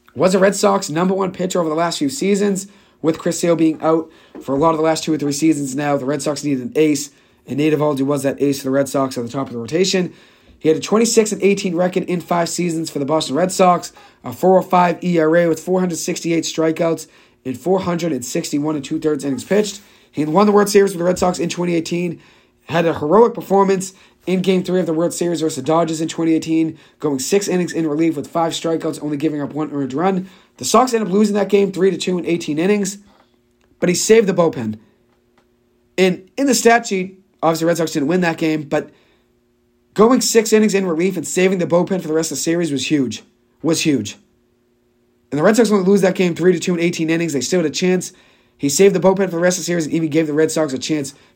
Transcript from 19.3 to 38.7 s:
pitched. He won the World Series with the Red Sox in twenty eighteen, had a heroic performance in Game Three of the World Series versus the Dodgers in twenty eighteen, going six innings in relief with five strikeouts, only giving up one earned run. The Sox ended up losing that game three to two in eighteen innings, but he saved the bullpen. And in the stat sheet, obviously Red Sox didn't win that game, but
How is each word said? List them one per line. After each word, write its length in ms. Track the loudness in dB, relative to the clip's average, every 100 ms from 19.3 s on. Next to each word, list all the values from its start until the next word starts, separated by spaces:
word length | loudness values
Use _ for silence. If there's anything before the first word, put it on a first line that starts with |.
| -6
pitched. 360 | -2 -2 -2 -6 -18 _ _
He 120 | -6 0
won 180 | 2
the 80 | 4
World 160 | 4 4
Series 240 | 4 4
with 60 | 2
the 60 |
Red 140 | -2 0
Sox 200 | 0 -2
in 100 | -4
twenty 260 | -4 -2
eighteen, 460 | -2 -2 -4 -4 -8 _ _ _ _ -4
had 180 | 0
a 140 | 0 0
heroic 340 | 2 4 4
performance 640 | 2 0 2 4 0 -4 -14 _ _ -4
in 160 | 0
Game 200 | 2 0
Three 160 | 0 0
of 60 |
the 80 | 0
World 220 | 0 -2
Series 260 | -2 -2 -2
versus 160 | -2 -4
the 60 |
Dodgers 400 | 0 0 0 -2
in 40 | -6
twenty 280 | -2 0
eighteen, 440 | 0 0 0 -2 -4 _ _
going 180 | -4 -4
six 300 | 0 -2 0
innings 240 | -2 -2
in 160 | -2 -2
relief 260 | 0 0
with 140 | -2 -4
five 240 | -2 -2
strikeouts, 500 | -2 -4 -4 -4 -6
only 140 | -6 -4
giving 240 | -2 -4
up 140 | -6
one 180 | -6 -6
earned 220 | -4 -4
run. 340 | -2 -2 -2 -6 -14 _ -12
The 80 | 0
Sox 260 | 2 2
ended 160 | 0 0
up 60 |
losing 200 | 2 2
that 140 | 0 0
game 240 | 2 2
three 180 | 0 0
to 60 | 0
two 220 | -2 -4
in 80 | -2
eighteen 320 | -4 -4 -2
innings, 400 | 0 0 -2 -8 _ _ _ _ _ _ _ _
but 80 | -2
he 60 |
saved 320 | 0 4 4 4
the 80 |
bullpen. 440 | 2 0 0 -6 -8 _ _ _ _ _ _ _ _ _ _ _ 0
And 340 | 2 0 -6 -2
in 100 | 0
the 80 |
stat 320 | 4 4 4 2
sheet, 320 | -4 -6 -12 _ _
obviously 240 | -2 0 0
Red 120 | 0
Sox 140 | -2
didn't 160 | -2 0
win 120 | 2
that 160 | 0 0
game, 280 | -2 -2
but 260 | -2